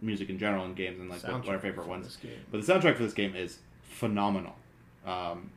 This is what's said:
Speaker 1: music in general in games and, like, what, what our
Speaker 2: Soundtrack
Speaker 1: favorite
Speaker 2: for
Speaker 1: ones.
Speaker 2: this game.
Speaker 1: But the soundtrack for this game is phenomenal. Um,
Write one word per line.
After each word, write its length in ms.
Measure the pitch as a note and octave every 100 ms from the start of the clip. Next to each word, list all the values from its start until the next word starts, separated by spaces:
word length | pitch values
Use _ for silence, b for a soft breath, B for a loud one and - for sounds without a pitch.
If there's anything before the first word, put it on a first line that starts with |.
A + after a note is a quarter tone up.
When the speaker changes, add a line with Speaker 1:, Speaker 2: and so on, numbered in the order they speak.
Speaker 1:
music 280 | A2 G2+ F#2+
in 80 | F#2+
general 260 | G#2 G2
in 100 | F#2
games 240 | F#2 F#2 F2+
and, 80 | F2+
like, 120 | F2+
what, 100 | -
what 140 | B2+ A#2+
our 80 | F#2+
Speaker 2:
Soundtrack 60 |
Speaker 1:
favorite 220 | G2 F#2
Speaker 2:
for 60 | E2+
Speaker 1:
ones. 160 | F#2 -
Speaker 2:
this 100 | -
game. 220 | - A#2 -
Speaker 1:
But 140 | G#2+
the 80 | G#2+
soundtrack 240 | F#3 D#3 A#2+
for 60 |
this 100 | A2+
game 200 | - G2+ F#2
is 220 | F2+ - - -
phenomenal. 720 | - - A#2 G#2 G2+ G2 E2+ - - - - -
Um, 460 | F2+ F2+ F2 F2 F2+